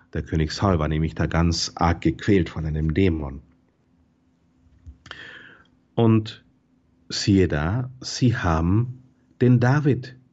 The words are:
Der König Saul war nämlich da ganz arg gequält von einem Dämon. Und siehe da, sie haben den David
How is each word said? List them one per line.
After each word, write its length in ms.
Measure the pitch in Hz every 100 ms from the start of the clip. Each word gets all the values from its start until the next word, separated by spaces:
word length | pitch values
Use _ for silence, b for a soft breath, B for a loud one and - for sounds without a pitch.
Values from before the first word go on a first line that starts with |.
| B
Der 100 | -
König 280 | 76 82 78
Saul 300 | - 101 87
war 80 | 76
nämlich 260 | 78 80
da 120 | - 80
ganz 460 | 82 85 82 - -
arg 240 | 85 87
gequält 480 | 87 82 - 98 80
von 160 | -
einem 300 | 78 76 78
Dämon. 480 | 78 95 80 71 69 - _ _ _ _ _ _ _ _ _ _ _ _ _ - - - B B B B B B _ _
Und 500 | - 113 110 107 - _ _ _ _ _ _ _
siehe 400 | - - 98 87
da, 420 | 73 80 113 127 -
sie 360 | - - 127 -
haben 680 | 90 80 85 101 123 - - _ _ _
den 200 | 123 123
David 540 | 120 143 147 131 127 - _